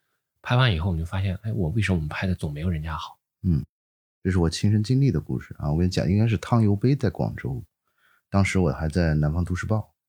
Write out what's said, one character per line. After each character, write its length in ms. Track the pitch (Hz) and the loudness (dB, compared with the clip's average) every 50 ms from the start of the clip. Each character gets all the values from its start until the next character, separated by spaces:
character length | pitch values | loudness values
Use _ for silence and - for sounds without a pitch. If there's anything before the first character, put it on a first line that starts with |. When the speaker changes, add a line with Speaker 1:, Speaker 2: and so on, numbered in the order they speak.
| _ _ _ _ _ _ _ _ - | _ _ _ _ _ _ _ _ -4
Speaker 1:
拍 140 | - 123 | -2 2
完 180 | 123 131 123 92 | 2 4 2 2
以 40 | 80 | 0
后， 120 | 82 98 | 0 -2
我 20 | 87 | -2
们 80 | 80 | -2
就 60 | 82 | -4
发 160 | 85 - 95 95 | -4 -4 -4 -2
现， 120 | 98 87 - - | -2 -4 -4 -6
哎， 100 | 110 110 | -6 -4
我， 180 | 110 90 76 | -2 -2 -2
为 100 | 92 117 | 0 0
什 100 | 101 95 | 0 2
么 60 | 92 | 0
我 40 | 85 | 0
们 60 | 78 | -2
拍 200 | 76 - - 98 | -4 -6 -4 -4
的 80 | 92 90 | -2 -2
总 180 | - - 78 73 | -2 -4 -6 -6
没 80 | 73 | -4
有 80 | 80 92 | -4 -4
人 140 | 87 78 78 | -4 -4 -4
家 120 | 80 76 | -6 -8
好？ 240 | 71 - - - _ _ _ _ _ - | -8 -10 -12 -16 _ _ _ _ _ 0
Speaker 2:
嗯， 220 | 95 80 104 - - _ _ _ _ _ _ _ _ _ _ - | 0 2 2 0 -4 _ _ _ _ _ _ _ _ _ _ -2
这 80 | 95 | 0
是 80 | 90 92 | 2 2
我 120 | 85 80 | 2 0
亲 200 | - - - 104 | 0 0 0 2
身 120 | 107 104 107 | 2 2 2
经 180 | - 131 131 | 2 2 2
历 100 | 139 131 | 2 2
的 80 | 92 76 | 2 0
故 220 | 73 - 65 60 | -2 -4 -6 -8
事 160 | - - - - | -8 -10 -10 -6
啊， 140 | 73 73 73 | -4 -2 0
我 60 | 80 | 2
跟 80 | 90 | 2
你 40 | 90 | 0
讲， 160 | - - - | 0 0 0
应 120 | 73 95 104 | 2 2 2
该 100 | 113 117 | 2 2
是 80 | 107 | 0
汤 260 | 87 - - 104 113 110 | -2 -2 0 2 4 4
尤 140 | 101 101 | 4 2
杯 180 | 101 - 127 147 | 2 2 2 2
在 140 | - - 101 | 2 0 -2
广 260 | - - 65 55 - | -2 -2 -4 -4 -4
州， 300 | - - - 67 60 - - _ _ _ _ _ _ _ _ _ _ _ _ | -6 -6 -8 -8 -8 -10 -14 _ _ _ _ _ _ _ _ _ _ _ _
当 140 | - 98 95 | 0 2 2
时 140 | 92 - 95 | 2 2 2
我 100 | 90 80 | 2 2
还 180 | 69 - 78 78 | 2 0 -2 -2
在 260 | - 92 85 80 78 | 0 2 2 2 2
南 180 | 76 76 76 78 | 2 2 2 0
方 120 | 87 87 | 0 -2
都 120 | 87 92 | -2 -2
市 100 | 90 - | -4 -2
报， 260 | 85 110 107 - - _ _ _ | -2 -2 -2 -2 -6 _ _ _